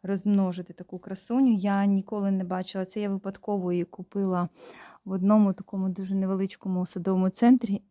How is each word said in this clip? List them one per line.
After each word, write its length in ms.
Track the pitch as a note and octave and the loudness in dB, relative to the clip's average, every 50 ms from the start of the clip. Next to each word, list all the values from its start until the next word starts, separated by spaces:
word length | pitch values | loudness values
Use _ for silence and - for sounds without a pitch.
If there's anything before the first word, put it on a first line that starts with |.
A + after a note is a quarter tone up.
| - | -4
розмножити, 680 | F#3 G3 F#3 G3 G#3 G3+ G3 G3 F#3 F3 F3+ F3+ - - | -4 -4 -2 2 2 2 4 2 0 -2 -6 -10 -14 -14
таку 260 | - F3+ _ - F3+ | -18 -16 _ -14 -14
красуню. 540 | - - F#3+ F#3+ - - A#3 B3+ C4+ B3+ A3+ | -12 -12 -12 -12 -6 -2 2 4 4 4 4
Я 320 | G3 F#3 G#3 G3 G3 G3 | 4 2 2 2 4 4
ніколи 460 | G3+ G3 G3 F#3+ - G#3+ G#3 G3 G3 | 4 2 2 0 -2 -6 -2 0 0
не 120 | G3 F#3+ F#3 | 0 0 -2
бачила, 420 | F3 F#3 F#3 F3+ - - G3 F#3 | -2 -4 -4 -4 -6 -6 -6 -6
це 160 | F#3 - G#3+ | -6 -4 -4
я 80 | G#3 G3+ | -4 -2
випадково 640 | G3 F#3+ - G3 G3 - - - G#3 G3 F3+ F3+ | -4 -4 -6 -8 -10 -8 -6 -4 -2 -2 0 0
її 140 | F3 F3 E3+ | -2 -2 -2
купила 640 | _ - - F3+ _ - G3+ G3 F#3+ F#3 F3 F3 E3+ _ _ - - - - - - - - _ | _ -8 -18 -18 _ -4 -2 -2 0 0 0 -2 -4 _ _ -20 -20 -20 -20 -20 -20 -20 -18 _
в 60 | F#3+ | -6
одному 420 | F#3+ F#3+ F#3 G3 G#3+ G#3+ G#3 G3 F#3+ | -4 0 2 4 6 6 6 4 2
такому 360 | - G3 - - F#3+ F#3+ F#3+ | -4 -10 -10 -6 -4 -4 -4
дуже 260 | F3+ G3 F#3+ F#3 G3 | -4 -6 -6 -4 -2
невеличкому 720 | G3 F#3+ F#3+ G3 F#3 G3 F#3+ - _ - F#3+ F#3 F3+ F#3 | -2 -2 -2 -2 -2 -2 -4 -6 _ -6 -4 -2 -2 -4
садовому 440 | - - F#3 E3+ G3 F#3+ F#3 F#3 F#3+ | -4 -6 -6 -4 0 0 2 0 0
центрі 520 | - - A#3 A#3+ C4 B3 - G3+ G3 - _ _ | 0 4 6 6 6 6 4 -2 -4 -6 _ _